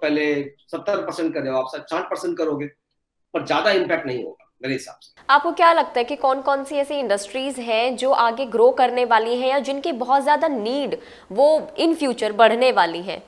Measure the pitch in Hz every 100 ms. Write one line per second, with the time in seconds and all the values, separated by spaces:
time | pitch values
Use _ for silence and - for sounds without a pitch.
0 | 151 147 151 143 139 - _ 165 202 190
1 | 165 160 160 160 131 131 131 151 - 160
2 | 185 185 175 170 160 143 143 - _ _
3 | _ _ _ 165 135 151 180 196 175 165
4 | 139 127 - - _ _ 131 131 - -
5 | - _ - 285 330 311 339 330 254 247
6 | 240 - 269 269 269 277 269 294 277 285
7 | 240 196 - 262 269 254 233 220 247 240
8 | 262 262 233 226 262 220 240 262 247 247
9 | 247 226 226 247 262 277 269 277 339 247
10 | 247 277 269 294 320 262 208 277 254 -
11 | - - - 190 294 311 - - 330 330
12 | 277 233 214 208 226 226 254 202 170 170
13 | 185 -